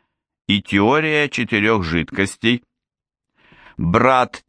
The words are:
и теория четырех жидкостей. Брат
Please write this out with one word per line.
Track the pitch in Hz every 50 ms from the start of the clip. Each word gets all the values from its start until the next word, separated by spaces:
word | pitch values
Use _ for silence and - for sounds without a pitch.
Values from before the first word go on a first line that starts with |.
| _ _ _ _ _ _ _ _ _ -
и | 98 104
теория | - - - 196 101 110 131 156 156 156 156 151 147 143
четырех | - - 123 101 - 107 104 110 113 107 90
жидкостей. | 80 82 85 78 - - - 95 98 - - - 117 120 117 - _ _ _ _ _ _ _ _ _ _ _ _ _ _ _ _ _ _ - - - -
Брат | - - 82 87 113 117 127 131 127 123 - - - -